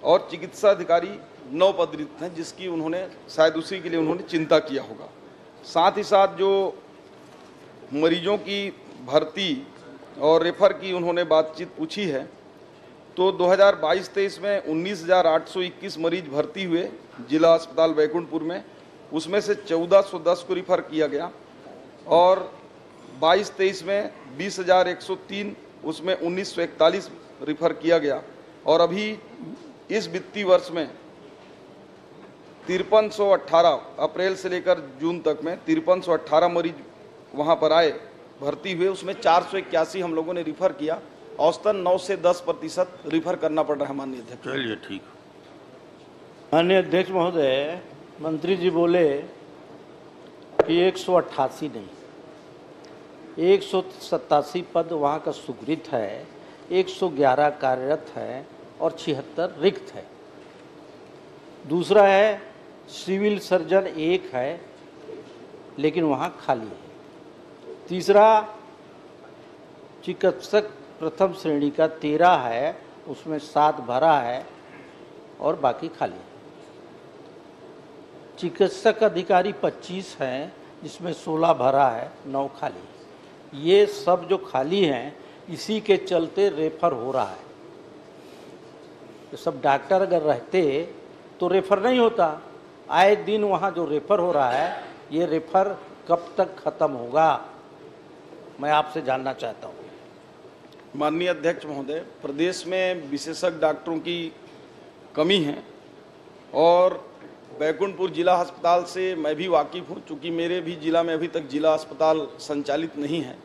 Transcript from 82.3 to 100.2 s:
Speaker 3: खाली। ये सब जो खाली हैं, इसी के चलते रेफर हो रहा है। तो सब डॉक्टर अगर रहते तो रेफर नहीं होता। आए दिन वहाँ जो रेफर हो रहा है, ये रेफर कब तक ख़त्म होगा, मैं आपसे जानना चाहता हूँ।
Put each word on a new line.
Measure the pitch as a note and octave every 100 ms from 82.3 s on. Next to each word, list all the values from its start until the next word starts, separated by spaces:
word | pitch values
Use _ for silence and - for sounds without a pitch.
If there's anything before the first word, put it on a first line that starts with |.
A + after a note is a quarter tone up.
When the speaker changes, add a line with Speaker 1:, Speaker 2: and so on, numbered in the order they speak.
| C3+ C#3 -
Speaker 3:
खाली। | D3 F2+ - - - - - - - C#3
ये | D#3 G3 G3+
सब | - - F3+ E3+
जो | F#3+
खाली | - C3 C#3 G3
हैं, | F3 B2+ C3 - - - -
इसी | E3+ - A3
के | G#3 F#3+
चलते | - F3 D#3+ - G3+
रेफर | D3 D#3 D#3 E3+
हो | C3 A#2+
रहा | C3+
है। | G2+ F#2+ - - - - - - - - - - - - - - - - - - -
तो | C#3+
सब | E3 D3
डॉक्टर | C#3+ C#3 - F#3+
अगर | F#3+ F3
रहते | D3+ B2+ - F#3 D#3 C#3 E3+ - - - - -
तो | F3
रेफर | F#3 - G3+
नहीं | G#3+ B3+
होता। | A3+ A3+ E3 D3+ - - - - -
आए | D3+ G3 G#3
दिन | E3+ G#3+
वहाँ | G#3 F3+ F#3+
जो | E3+ D#3
रेफर | D3 - G3+
हो | F3
रहा | D3+ C3
है, | B2+ E3+ - - - -
ये | D3 E3+
रेफर | D#3+ D#3+ F#3 G3 F#3+ - - -
कब | E3+ - -
तक | F#3 -
ख़त्म | D#3 - D#3
होगा, | C3 A#2+ C#3+ D#3+ C3 - - - - - - - - - - - -
मैं | C#3+
आपसे | D3+ D3+ D#3+
जानना | C3 C3 C3
चाहता | C3 A#2+ G#2+ -
हूँ। | - - - - -